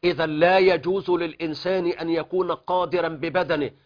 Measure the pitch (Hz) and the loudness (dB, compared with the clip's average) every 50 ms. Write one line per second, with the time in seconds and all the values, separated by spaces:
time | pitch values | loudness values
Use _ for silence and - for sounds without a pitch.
0 | - 175 175 135 165 160 151 151 160 175 185 190 190 185 180 165 131 170 185 196 | 0 0 0 0 -2 -2 2 4 4 6 6 6 6 6 4 2 0 -2 -2 -2
1 | - - 180 170 170 165 151 _ 165 165 156 143 - 180 190 185 175 170 175 - | 0 0 -2 0 0 -4 -6 _ -6 -6 -6 -6 -4 -2 -2 0 0 -2 -4 -4
2 | 165 165 165 165 151 147 - 185 185 175 165 - _ - 180 180 180 165 170 180 | -2 -2 -2 -2 -2 -2 -2 -2 -2 -2 -2 -6 _ -2 0 0 0 0 -2 -2
3 | 165 165 165 143 127 165 139 185 180 143 170 151 147 117 - _ _ | -2 -2 -4 -4 -6 -2 0 0 0 0 0 -2 -2 -4 -6 _ _